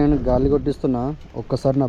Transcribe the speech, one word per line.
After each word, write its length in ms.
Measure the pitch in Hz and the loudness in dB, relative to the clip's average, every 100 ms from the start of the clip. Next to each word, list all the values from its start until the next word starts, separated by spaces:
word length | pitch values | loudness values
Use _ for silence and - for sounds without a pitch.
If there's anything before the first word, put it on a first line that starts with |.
నేను 140 | 147 143 120 | 4 2 2
గాలి 220 | 123 135 143 | 2 2 2
కొట్టిస్తున్నా, 480 | 127 135 143 123 131 156 - 120 | 0 -2 -2 -2 -4 -6 -12 -12
ఒక్కసారి 360 | 113 127 135 | -4 -2 0
నా 40 | 135 | 2